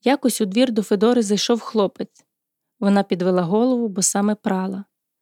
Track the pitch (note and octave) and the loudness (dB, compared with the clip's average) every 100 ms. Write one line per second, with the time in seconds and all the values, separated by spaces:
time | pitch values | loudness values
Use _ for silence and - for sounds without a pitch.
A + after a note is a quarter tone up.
0 | - C#4+ C4 - G#3+ G3 C4 A3 G3+ G#3 | 0 0 0 -2 -2 0 2 0 -2 2
1 | A3 B3 G3+ G#3 - A#3 - A3 F#3+ - | 2 2 0 -2 0 -2 -2 -2 -2 -4
2 | G#3 _ _ _ _ _ _ _ G3+ G3+ | -14 _ _ _ _ _ _ _ 2 2
3 | G3 F3+ F3+ F#3 E3+ G#3 B3 B3 A#3 F#3+ | 2 0 0 0 0 0 2 0 -2 -2
4 | F3+ G#3 G#3 G#3 - F#3+ F#3+ F#3+ G3+ _ | -2 0 -2 -2 -4 -4 -4 -8 -14 _
5 | _ _ | _ _